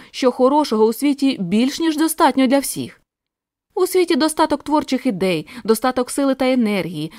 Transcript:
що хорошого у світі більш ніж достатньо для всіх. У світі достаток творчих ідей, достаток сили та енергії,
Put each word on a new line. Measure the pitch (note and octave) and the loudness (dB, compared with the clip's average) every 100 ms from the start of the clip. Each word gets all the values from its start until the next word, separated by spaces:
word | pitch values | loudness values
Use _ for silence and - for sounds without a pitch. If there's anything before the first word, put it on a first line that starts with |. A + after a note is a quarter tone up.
| - | -12
що | - B3 | -2 -2
хорошого | B3 B3 D4 C#4+ A3 | 2 4 4 2 2
у | A3 | 2
світі | A#3 C#4+ C#4 C4+ B3 | 2 -2 0 0 -2
більш | F3 G#3 B3+ - | -2 0 0 0
ніж | E4 D4+ | -2 0
достатньо | D#4+ - D#4+ C4 C4 | 0 2 2 2 2
для | C#4 | 2
всіх. | C4+ - B2 - _ _ _ _ _ _ _ | 0 -6 -10 -12 _ _ _ _ _ _ _
У | - F4+ | -4 0
світі | F#4 F4 D#4+ | 2 2 2
достаток | D#4 D#4 D#4 C#4+ | 0 2 0 0
творчих | - D4+ C#4+ B3+ C4 | 0 -2 0 -2 -2
ідей, | F#3+ F#3+ E3 D#3 B3 | -2 -2 -2 -6 -6
достаток | G3 A3+ B3+ B3+ B3 | -2 0 0 -2 -4
сили | - C#4 | -2 -2
та | C4 C4 | 0 0
енергії, | C4 G#3+ G3+ E3 D#3+ D#3 | 0 0 -2 -4 -6 -10